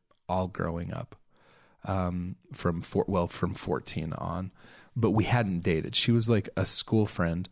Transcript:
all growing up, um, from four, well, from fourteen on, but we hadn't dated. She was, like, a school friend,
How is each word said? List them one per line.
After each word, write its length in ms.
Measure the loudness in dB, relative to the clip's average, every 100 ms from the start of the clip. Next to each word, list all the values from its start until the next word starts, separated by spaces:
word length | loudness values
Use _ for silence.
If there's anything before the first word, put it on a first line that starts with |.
| _ _ -2
all 180 | -2 -2
growing 460 | -2 -4 -4 -6
up, 240 | -8 -10 -16 _ _ _ _ _ _
um, 520 | -4 -2 0 -2 -6 -10 _
from 300 | -2 -2 -2
four, 220 | -2 -2 2
well, 180 | 0 0
from 280 | 0 -2
fourteen 580 | -2 -4 -4 -4 -4 -4
on, 400 | -4 -4 -4 -6 -12 -20 -20 -10
but 180 | 0 2
we 120 | 4
hadn't 360 | 4 2 2 0
dated. 360 | 0 0 0 2
She 160 | 4
was, 160 | 4 4
like, 220 | 2 0
a 120 | -2 2
school 400 | 2 4 2 2
friend, 420 | 0 0 0 -6